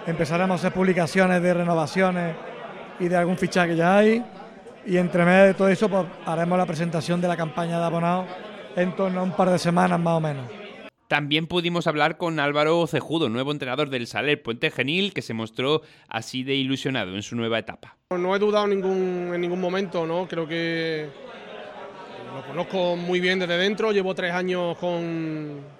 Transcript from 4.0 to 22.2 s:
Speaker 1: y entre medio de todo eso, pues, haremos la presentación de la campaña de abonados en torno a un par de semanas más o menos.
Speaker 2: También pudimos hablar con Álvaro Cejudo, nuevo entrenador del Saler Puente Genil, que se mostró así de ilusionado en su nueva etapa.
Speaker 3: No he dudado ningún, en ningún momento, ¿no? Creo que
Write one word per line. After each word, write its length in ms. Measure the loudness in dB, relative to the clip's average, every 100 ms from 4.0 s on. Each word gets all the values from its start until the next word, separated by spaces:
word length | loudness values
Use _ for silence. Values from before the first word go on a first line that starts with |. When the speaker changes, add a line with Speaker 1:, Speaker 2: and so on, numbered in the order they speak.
| 6 4 -2 -14 -18 -18 -20 -14
Speaker 1:
y 120 | -2 0
entre 280 | 2 4
medio 200 | 6 8
de 100 | 8
todo 140 | 8 4
eso, 200 | 4 2
pues, 180 | 2 -2 -6 -4
haremos 320 | 0 2 2
la 80 | 0
presentación 540 | 0 -2 -2 0 0
de 80 | 0
la 80 | 0
campaña 420 | -2 -2 -2 0
de 60 |
abonados 420 | 0 0 2 0 -2 -10 -12 -14 -8
en 220 | -2 0 0
torno 240 | 0 0
a 20 |
un 100 | -2
par 160 | 2 4
de 100 | 4
semanas 400 | 2 2 4 2
más 160 | 2 2
o 40 |
menos. 260 | 0 -4 -8 -14 -16 -16 -20 _ _
Speaker 2:
También 420 | -2 2 0 0
pudimos 400 | -2 0 0 0
hablar 300 | 2 2 2
con 200 | -2 0
Álvaro 480 | 0 2 4 4 2
Cejudo, 420 | -2 -2 0 0
nuevo 220 | 0 -2
entrenador 400 | -4 -4 -2 -2
del 160 | -2 -4
Saler 380 | -2 0 0
Puente 260 | -2 -2 -2
Genil, 420 | -2 -2 0 -2
que 100 | -4
se 120 | -6
mostró 480 | -6 -6 -2 0 0 -4 -20 _
así 380 | -8 -6 -8
de 100 | -2
ilusionado 640 | 0 0 -2 -2 -2 -4 -6
en 60 |
su 120 | -6
nueva 240 | -4 0 -2
etapa. 380 | -4 -16 -20 -20 _ -2
Speaker 3:
No 200 | 0 2
he 20 |
dudado 300 | 2 2 2
ningún, 640 | 0 0 0 -2 -4 -4
en 60 | -4
ningún 200 | -2 -2
momento, 460 | -2 -2 -2 -2 -2
¿no? 220 | -2 -4
Creo 180 | -6 -4
que 600 | -2 -2 -2 -2 -4 -6 -12 -16 -16 -16 -14 -14 -14 -16 -16 -16 -14